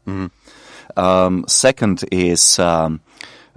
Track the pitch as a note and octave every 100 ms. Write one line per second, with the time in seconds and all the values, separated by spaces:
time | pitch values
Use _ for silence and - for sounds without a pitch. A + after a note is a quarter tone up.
0 | - G2 F#2 - - - - - - -
1 | F#2 F#2 F#2 F#2 - - C3 C#3 A2 F2+
2 | - F#2 F2+ E2+ - - F2 E2 D#2+ D#2+
3 | - _ - - -